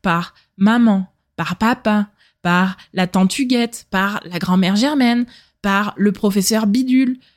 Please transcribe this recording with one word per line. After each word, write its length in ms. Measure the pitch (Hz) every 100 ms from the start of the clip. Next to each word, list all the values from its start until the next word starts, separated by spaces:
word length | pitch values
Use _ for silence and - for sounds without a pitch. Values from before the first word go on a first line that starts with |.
par 320 | 196 170 175 _ _ -
maman, 480 | 202 240 233 196 185 _ _ -
par 200 | 160 180
papa, 540 | 220 254 220 208 202 _ _ _
par 340 | 175 175 185 185 -
la 140 | 190 180
tante 320 | 190 190 -
Huguette, 480 | 254 247 233 - _
par 300 | 190 196 208
la 140 | - 175
grand-mère 380 | 180 185 185 202
Germaine, 500 | 277 294 240 240 240 - _ _
par 340 | 202 196 208 -
le 160 | 202
professeur 540 | 196 208 196 185 220 214
Bidule, 520 | 233 262 254 262 254 _